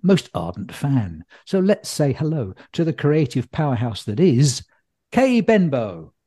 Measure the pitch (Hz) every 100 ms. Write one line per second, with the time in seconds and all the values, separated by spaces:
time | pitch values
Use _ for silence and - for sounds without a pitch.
0 | 180 185 - - 85 92 - - 143 135
1 | 98 80 - - - 190 190 208 - -
2 | 147 127 156 156 98 - - - 165 147
3 | 143 151 143 131 120 - 151 120 120 104
4 | - 107 180 120 143 120 - _ _ _
5 | _ - 262 240 196 220 175 135 107 85
6 | 78 _